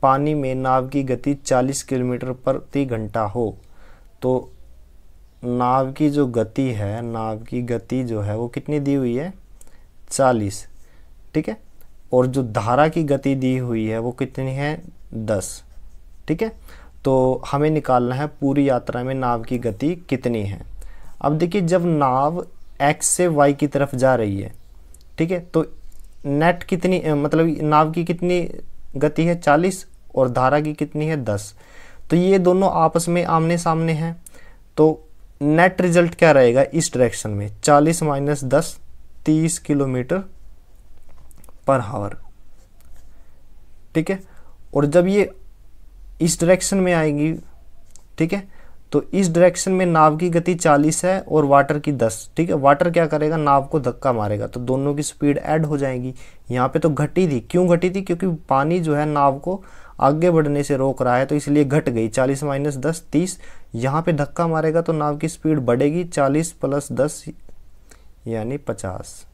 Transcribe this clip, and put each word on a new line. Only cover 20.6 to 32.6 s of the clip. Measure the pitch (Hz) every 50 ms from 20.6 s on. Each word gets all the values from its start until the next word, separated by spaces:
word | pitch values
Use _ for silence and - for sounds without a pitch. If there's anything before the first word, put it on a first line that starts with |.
| - - - - - - - - - - - -
अब | - 143 147 156
देखिए, | 170 175 170 208
जब | 185 165 175 185 170
नाव | 175 165 151 143 135 127 131 139 147 165 175 - - - - - - - -
एक्स | 139 143 156 151 - -
से | - - 175 175
वाई | 160 143 143 143 143
की | 139 - 143
तरफ | - 143 143 139 -
जा | 127 120 131 131
रही | 123 113 104 98 98
है, | 101 104 - - - - - - - - - - - - - -
ठीक | 165 165
है, | 185 175
तो | 165 175 - 165 156 - - - - - - - - - - - -
नेट | 143 139 147 156 170 180 175 -
कितनी, | - - 175 - 185 185 175
अ, | - 160 151
मतलब | 147 143 151 156 160 165 170 151 -
नाव | 156 151 151 151 156 156
की | 160 170 170
कितनी | 170 175 170 175 175 180 180 170 - - - - - - - - - - 135
गति | 139 202 147 - 160
है? | 170 175 170
चालीस, | - - 143 151 175 190 185 - - - - - - - -
और | - 131 127
धारा | 120 127 127 131 135 151
की | 151 151 151
कितनी | - 151 147 - 151 151
है? | 156 160 151 127
दस। | 110 104 98 101 - - - - - - - - - - - - -
तो | 156
ये | 170 180 185 196 196
दोनों | 180 180 180 185